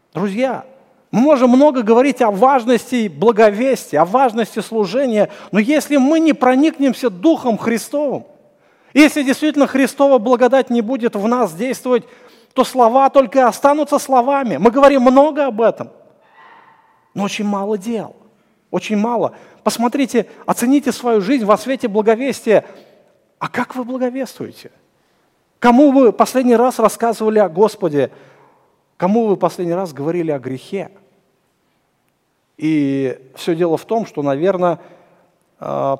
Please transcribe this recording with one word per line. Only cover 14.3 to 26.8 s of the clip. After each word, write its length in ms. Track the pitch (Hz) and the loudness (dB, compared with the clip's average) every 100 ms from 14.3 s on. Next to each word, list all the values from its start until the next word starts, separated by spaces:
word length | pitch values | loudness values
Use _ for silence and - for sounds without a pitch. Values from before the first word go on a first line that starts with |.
| 277 247 139 | -2 -2 0
Мы 140 | 214 | 2
говорим 320 | 240 277 277 | 4 4 6
много 440 | 247 254 294 294 277 | 4 4 4 2 -4
об 140 | 214 | 0
этом, 300 | 226 - 120 - _ _ _ _ - - _ _ _ _ _ | 0 0 -12 -18 _ _ _ _ -20 -20 _ _ _ _ _
но 120 | - | -8
очень 200 | 202 202 | -6 -4
мало 320 | 208 202 196 220 | -4 -4 -4 -6
дел, 380 | 208 226 156 - _ _ _ _ _ | -6 -8 -8 -16 _ _ _ _ _
очень 240 | 180 - 208 | -8 -4 -2
мало. 380 | 220 233 139 - - _ | -2 -2 -4 -6 -20 _
Посмотрите, 640 | - - 240 254 269 240 202 - - | -6 -2 -4 -2 -2 -2 -4 -10 -6
оцените 460 | 180 240 285 247 | -4 0 0 0
свою 280 | - 240 220 | -4 -2 -2
жизнь 240 | 185 277 | 0 -2
во 120 | 202 214 | 0 0
свете 320 | 247 269 247 | 0 -6 -4
благовестия. 800 | 202 214 220 269 208 233 190 - - _ _ _ _ _ _ | -2 0 0 -2 -6 0 0 0 -16 _ _ _ _ _ _
А 100 | - | -10
как 280 | - 247 254 | -6 -6 -6
вы 80 | |
благовествуете? 880 | 233 254 254 262 247 - 120 - - _ _ _ _ _ _ _ _ _ | -10 -6 -6 -6 -12 -12 -16 -16 -20 _ _ _ _ _ _ _ _ _
Кому 320 | 240 240 294 | 4 6 6
вы 220 | 269 247 | 6 4
последний 440 | 190 214 254 247 226 | 2 0 0 2 2
раз 240 | 254 247 | 2 2